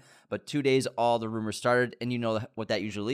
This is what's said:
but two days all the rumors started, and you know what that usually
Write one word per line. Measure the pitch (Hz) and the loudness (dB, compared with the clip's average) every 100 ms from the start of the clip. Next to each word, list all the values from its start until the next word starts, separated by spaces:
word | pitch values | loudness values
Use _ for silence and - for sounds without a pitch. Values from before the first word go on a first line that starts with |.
| _ - - | _ -20 -8
but | 104 - | -8 -4
two | 147 | 0
days | 135 131 123 - | 4 4 2 0
all | 120 117 | 2 2
the | 110 | 0
rumors | 113 110 - | -4 -4 -2
started, | 123 123 120 - | 2 2 2 -2
and | 123 | -4
you | 123 | -2
know | 117 110 107 | 0 -2 -4
what | - 110 | -10 -4
that | 107 | -2
usually | 107 101 107 | -2 -4 -4